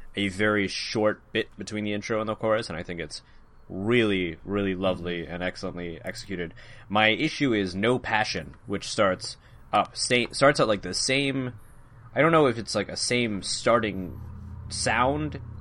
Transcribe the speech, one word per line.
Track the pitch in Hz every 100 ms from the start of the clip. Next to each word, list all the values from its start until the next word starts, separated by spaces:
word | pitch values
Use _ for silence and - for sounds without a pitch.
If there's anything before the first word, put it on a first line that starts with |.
| - -
a | 101
very | 92 107 104 95
short | - - 117 107 - -
bit | 113 - -
between | 101 107 104
the |
intro | 104 - 110
and | 107
the | 104
chorus, | 110 107 -
and | 82
I |
think | 87 87
it's | 76 - - - - - -
really, | 92 101 120 107 95 87 80 -
really | 101 98 92
lovely | 95 87 87 87 78
and | 87
excellently | 90 - 95 85 87 82 -
executed. | - - 90 85 - - - -
My | 104 110
issue | 110 151 - 143
is | 107 95 92
No | 113 123
Passion, | - 110 110 90 78 - -
which | 98 -
starts | - 98 90 - - - - -
up, | 107 - -
sta-, | - 123 117
starts | - 139 147
at, | 117
like, | 101
the | 90
same, | 92 - 135 139 135 123 - - - - - - 127
I |
don't | 156
know | 165 143
if | 113
it's, | 104 107
like, | 95
a | -
same | - 123 120 98
starting | - - 120 117 107 95 90 - - - - - -
sound, | - 123 110 127 147 151 110 - -